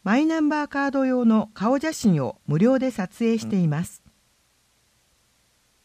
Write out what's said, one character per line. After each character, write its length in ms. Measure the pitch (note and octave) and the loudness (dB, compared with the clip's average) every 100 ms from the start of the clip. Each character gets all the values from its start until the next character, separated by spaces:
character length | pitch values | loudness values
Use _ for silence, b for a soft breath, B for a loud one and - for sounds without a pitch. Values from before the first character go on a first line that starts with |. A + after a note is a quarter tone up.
マ 140 | F#3+ A#3+ | -2 2
イ 80 | D#4 | 2
ナ 160 | D#4+ | 0
ン 80 | D4 | 0
バ 160 | D4+ D4 | -2 -4
ー 20 | |
カ 200 | C#4 C#4 | -4 -2
ー 40 | |
ド 140 | C4+ C4 | 0 0
用 180 | B3+ | 2
の 260 | A#3 A3 G#3+ | 2 2 0
顔 260 | - G#3 C4+ | -4 -2 0
写 140 | D#4+ | -2
真 300 | - G#3+ D#3 | 0 2 2
を 180 | B2 - - | -2 -8 -4
無 140 | D#3 | 2
料 200 | A3+ C4 | 2 2
で 120 | C4 | 0
撮 260 | A3+ F#3 - | -4 -8 -4
影 200 | A3+ A3+ | -2 -2
し 100 | A3 | -2
て 80 | G3 | 0
い 140 | E3 | 0
ま 160 | D3 F#3+ | 0 -6
す。 180 | - _ _ _ _ _ _ _ _ _ _ _ _ _ _ _ _ _ _ | -12 _ _ _ _ _ _ _ _ _ _ _ _ _ _ _ _ _ _